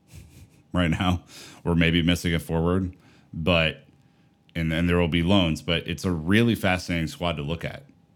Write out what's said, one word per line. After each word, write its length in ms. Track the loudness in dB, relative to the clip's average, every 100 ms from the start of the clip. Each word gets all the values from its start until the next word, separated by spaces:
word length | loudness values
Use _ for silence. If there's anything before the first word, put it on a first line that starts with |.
| _ -20 -20
<laughs> 480 | -20 -20 _ _
right 180 | 0 0
now. 320 | 2 0 -2 -4 -20 -20 -8
We're 120 | -2 2
maybe 260 | 4 4
missing 340 | 2 0 0 -2
a 40 |
forward, 540 | -2 0 0 0 -2 -8 -20 -20 _
but, 520 | -4 0 2 0 -4 -14 _ _ _ _ _ _
and 160 | -4 -2
then 180 | 0 2
there 100 | 2
will 100 | 2
be 160 | 2
loans, 380 | 4 4 2 -2
but 260 | -2 -4 -4
it's 160 | -6
a 80 | -4
really 440 | -4 2 2 2 2
fascinating 520 | 0 0 -2 -4 -4
squad 300 | -4 -4 -4
to 60 |
look 200 | -4 -6
at. 200 | -8 -12 -18 _ _